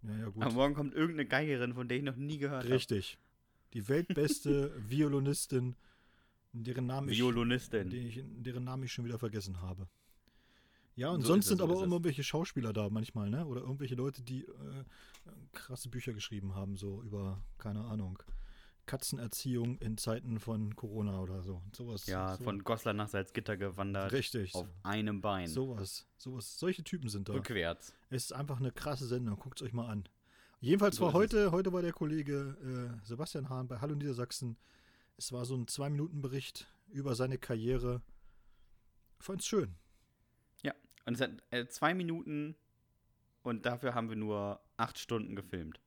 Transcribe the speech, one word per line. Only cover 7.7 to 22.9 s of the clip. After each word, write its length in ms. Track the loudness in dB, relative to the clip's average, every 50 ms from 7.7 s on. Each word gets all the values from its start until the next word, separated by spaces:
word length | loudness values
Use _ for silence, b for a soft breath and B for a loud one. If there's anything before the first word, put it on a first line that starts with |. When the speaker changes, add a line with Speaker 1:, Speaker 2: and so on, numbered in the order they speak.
| 0 0 2 2
Speaker 1:
den 160 | -2 -2 -4
ich, 180 | -4 -6 -6 -8
deren 380 | -10 -10 -8 -6 -6 -4 -4 -4
Namen 180 | -2 -2 -2 -2
ich 80 | -4 -4
schon 120 | -4 -4
wieder 140 | -2 -2 -2
vergessen 420 | -2 -2 -2 -2 -4 -4 -6 -6
habe. 280 | -4 -6 -6 -6 -8 -12 b b b b b b b b b b b b b b b b b b b b b
Ja, 140 | -4 -2 0
und 100 | 2 2 6
Speaker 2:
So 60 | 8
Speaker 1:
sonst 160 | 8 8 8
Speaker 2:
ist 20 |
es, 20 | 6
Speaker 1:
sind 80 | 4 4
Speaker 2:
so 60 | 6
Speaker 1:
aber 80 | 4 4
Speaker 2:
ist 40 | 4
Speaker 1:
auch 40 | 4
Speaker 2:
es. 40 |
Speaker 1:
immer 100 | 2 2
irgendwelche 280 | 4 2 2 0 0 -2
Schauspieler 480 | 0 0 0 0 0 -2 -2 0 0 0
da 160 | 2 0 2
manchmal, 400 | 0 0 -2 -2 -2 -2 0 0
ne? 160 | 0 0 0
Oder 140 | -2 -4 -4
irgendwelche 340 | -4 -4 -4 -4 -4 -4 -2
Leute, 280 | -2 -2 -2 -2 -4 -8
die, 200 | -6 -6 -6 -6
äh, 420 | -8 -12 -12 -12 -10 -10 -10 -12 B B B B B B B B -18 -18 -18 -18 -16 -16
krasse 360 | -16 -10 -10 -8 -8 -8 -6
Bücher 240 | -6 -6 -4 -4 -4
geschrieben 420 | -4 -6 -6 -4 -4 -4 -2 -2
haben, 200 | -2 -2 -2 -4
so 240 | -4 -4 -4 -6 -6 -6
über, 380 | -6 -4 -2 -2 -2 -2 -4 -6 -8 -10 -8
keine 260 | -6 -4 -2 -2 -2
Ahnung, 360 | -2 -2 -2 -2 -2 -4 -8 -8 B B B B B B B B B B B -8
Katzenerziehung 920 | -4 -4 -4 -2 -2 -4 -4 -4 -6 -6 -4 0 0 2 2 2 0 0 -2
in 200 | -2 -2 -2 -2
Zeiten 420 | 0 -2 -2 -2 -2 -2 -2 -2
von 340 | -2 -2 0 0 0 -2 -2
Corona 460 | -4 -6 -6 -2 0 0 2 2 0
oder 220 | -2 -2 -4 -4 -4
so. 200 | -4 -6 -6 -8 -10 -10
Sowas, 340 | -10 -8 -6 -6 -6 -4
Speaker 2:
Ja, 300 | -2 0 0 0 0 -2
Speaker 1:
so. 60 | -2 -2
Speaker 2:
von 220 | -2 -2 -2 0
Goslar 280 | 0 0 2 2 0